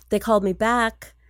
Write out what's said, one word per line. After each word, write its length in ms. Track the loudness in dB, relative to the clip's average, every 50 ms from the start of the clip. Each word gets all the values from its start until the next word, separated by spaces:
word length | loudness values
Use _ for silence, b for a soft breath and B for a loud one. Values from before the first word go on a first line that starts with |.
| -8 -4
they 80 | -4 -4
called 240 | 0 2 2 2 2
me 80 | 0
back, 600 | -2 -2 0 0 2 0 0 -2 -4 -8 -16 -20 -20 _ _ -20